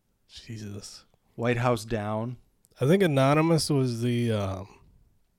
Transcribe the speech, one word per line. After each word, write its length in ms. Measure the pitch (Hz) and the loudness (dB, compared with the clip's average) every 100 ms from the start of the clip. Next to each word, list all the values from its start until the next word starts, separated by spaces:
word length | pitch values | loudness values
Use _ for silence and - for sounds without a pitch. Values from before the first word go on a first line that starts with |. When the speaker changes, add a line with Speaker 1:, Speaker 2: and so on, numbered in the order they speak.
| _ _ _ | _ _ _
Speaker 1:
Jesus. 760 | - - 113 104 98 - - _ _ _ - | -20 -16 -14 -12 -12 -16 -20 _ _ _ -4
Speaker 2:
White 220 | 120 120 | -2 0
House 260 | 127 120 | 0 0
Down. 540 | 110 113 104 110 117 127 _ _ _ _ | -2 -6 -4 -6 -6 -10 _ _ _ _
Speaker 1:
I 60 | 131 | 2
think 180 | 190 | 4
Anonymous 640 | 185 135 135 151 160 165 - | 4 4 4 4 4 2 2
was 320 | 147 131 117 | 0 0 0
the, 300 | 123 120 120 | -2 0 0
um, 360 | 107 98 95 98 - _ _ _ _ _ | 0 -2 -6 -12 -20 _ _ _ _ _